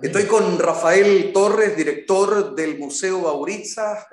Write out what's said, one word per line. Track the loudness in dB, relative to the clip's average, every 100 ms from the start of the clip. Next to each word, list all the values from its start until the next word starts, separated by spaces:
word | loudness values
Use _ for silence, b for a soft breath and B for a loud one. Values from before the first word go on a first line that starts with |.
Estoy | -4 -2
con | 2 2 2 0
Rafael | 0 0 2 4 6 4 2
Torres, | 2 2 2 2 0
director | -2 -2 0 0 2 0 -2
del | -4 -6 -6
Museo | -8 -6 -4 -2
Bauritza, | -2 -4 -4 -8 -10 -8 -6 -6 -12